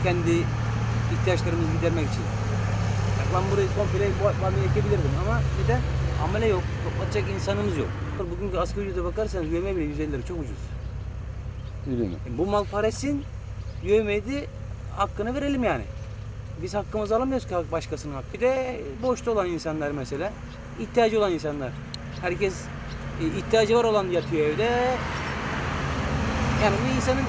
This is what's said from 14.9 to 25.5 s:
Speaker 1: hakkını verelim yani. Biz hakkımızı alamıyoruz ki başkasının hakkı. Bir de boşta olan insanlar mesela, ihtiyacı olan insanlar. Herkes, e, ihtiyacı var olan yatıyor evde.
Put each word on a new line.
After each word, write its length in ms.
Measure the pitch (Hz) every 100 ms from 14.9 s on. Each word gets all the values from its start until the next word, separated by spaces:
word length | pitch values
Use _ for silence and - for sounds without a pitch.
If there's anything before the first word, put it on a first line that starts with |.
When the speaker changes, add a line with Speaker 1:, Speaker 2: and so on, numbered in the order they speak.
| -
Speaker 1:
hakkını 380 | 202 - 214 262
verelim 280 | 285 277
yani. 200 | 226 139 101 - - - - - - -
Biz 120 | 175
hakkımızı 420 | 202 190 214 208 220
alamıyoruz 320 | 262 262 -
ki 80 | 180 156
başkasının 420 | 165 - 151 151
hakkı. 200 | 139 135
Bir 80 | -
de 400 | 240 262 254 240 - 208
boşta 280 | 254 240 -
olan 160 | 220 180
insanlar 440 | 170 160 156 143
mesela, 420 | 147 127 139 185 233 - - - -
ihtiyacı 400 | 226 - 226 220
olan 120 | 202
insanlar. 380 | 165 151 147 131 143 - - - -
Herkes, 320 | 180 175 196 185 - - - - - -
e, 40 | 165 196
ihtiyacı 360 | - 220 214 226
var 80 |
olan 220 | 226 208 185
yatıyor 400 | 175 135 160 151
evde. 500 | 156 226 240 247 247 - - - - -